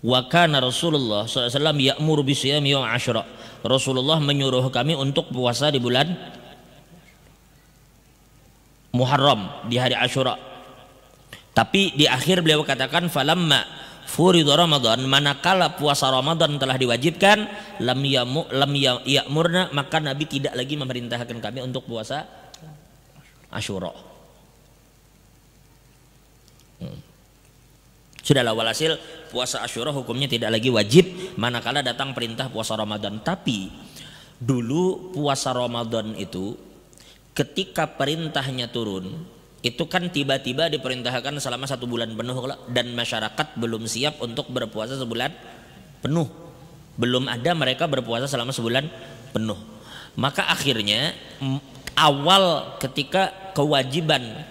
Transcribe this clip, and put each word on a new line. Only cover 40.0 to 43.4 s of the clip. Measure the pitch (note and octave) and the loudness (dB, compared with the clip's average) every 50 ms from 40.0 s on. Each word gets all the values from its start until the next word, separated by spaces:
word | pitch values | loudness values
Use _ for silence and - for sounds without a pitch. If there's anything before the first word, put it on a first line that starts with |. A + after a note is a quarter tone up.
| F3 F3 | -4 -2
tiba-tiba | - D3 C#3 C3+ C3+ C3+ - B2+ B2 C#3 D#3+ E3 D3 | -2 -2 0 0 -2 -2 -2 -4 -2 -2 -2 0 -2
diperintahkan | D3 - C3 B2+ B2+ A#2+ A#2+ B2+ B2 A#2 C3+ D3 D3 | -4 -4 -4 -6 -4 -4 -4 -4 -4 -4 -4 -6 -6
selama | C3 C#3 B2 B2+ C3+ C3+ | -4 -4 -4 -4 -4 -6
satu | C#3 A#2+ B2 | -6 -6 -4
bulan | A#2+ A#2+ A#2 A#2 A2+ A2+ G#2+ | -4 -2 -4 -4 -4 -4 -6
penuh, | A2+ B2 C3 C3 A#2+ C3+ C#3 - - - B2 | -6 -4 -4 -6 -6 -6 -8 -10 -10 -2 -2
dan | A#2+ A#2+ B2 A#2+ | -2 -2 0 -4
masyarakat | A#2+ A#2 A2+ B2+ A2+ A2 G#2+ - - | -6 -4 -4 -4 -4 -4 -4 -4 -4